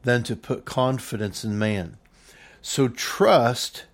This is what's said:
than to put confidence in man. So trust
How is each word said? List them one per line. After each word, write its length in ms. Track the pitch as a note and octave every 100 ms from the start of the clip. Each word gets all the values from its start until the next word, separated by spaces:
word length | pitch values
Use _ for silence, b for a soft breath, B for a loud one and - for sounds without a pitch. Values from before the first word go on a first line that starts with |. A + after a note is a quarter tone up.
than 200 | B2+ A#2+
to 120 | A2+
put 300 | A2 - B2
confidence 760 | - - B2+ C3 - G#2+ G#2 -
in 160 | A2+ G#2
man. 380 | G#2+ G2+ E2+ - _ b b b b b
So 260 | - - C3
trust 960 | - - - G#3 F3 A#2+ B2 - - -